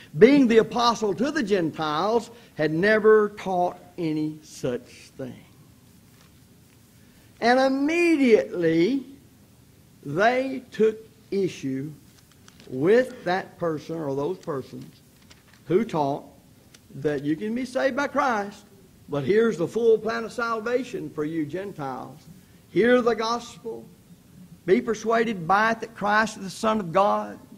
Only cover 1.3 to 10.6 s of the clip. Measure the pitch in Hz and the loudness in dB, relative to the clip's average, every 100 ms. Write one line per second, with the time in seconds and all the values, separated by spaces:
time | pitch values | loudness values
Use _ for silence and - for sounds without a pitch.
1.3 | 311 196 202 160 147 156 151 202 233 214 | -2 0 0 0 -4 -4 -2 0 -2 -4
2.3 | - - - 151 156 202 220 214 214 208 | -20 -14 -4 -2 2 2 4 6 6 4
3.3 | 208 185 180 175 - - - 160 156 156 | -4 -4 -2 -2 -4 -16 -6 -4 -2 -4
4.3 | 156 - - 139 120 - - - - 127 | -8 -16 -8 -6 -6 -10 -20 -20 -16 -16
5.3 | 113 - - - - - - _ - - | -16 -20 -20 -20 -20 -20 -20 _ -20 -20
6.3 | _ _ _ _ _ _ - - - - | _ _ _ _ _ _ -20 -20 -20 -20
7.3 | - 226 254 269 269 285 339 339 311 254 | -2 2 4 4 2 0 2 2 4 6
8.3 | 208 - 175 165 165 185 269 - - - | 6 4 0 2 4 2 0 -6 -20 -20
9.3 | _ _ _ _ _ _ - 143 151 226 | _ _ _ _ _ _ -18 -6 0 2
10.3 | 254 269 262 | 2 -2 -6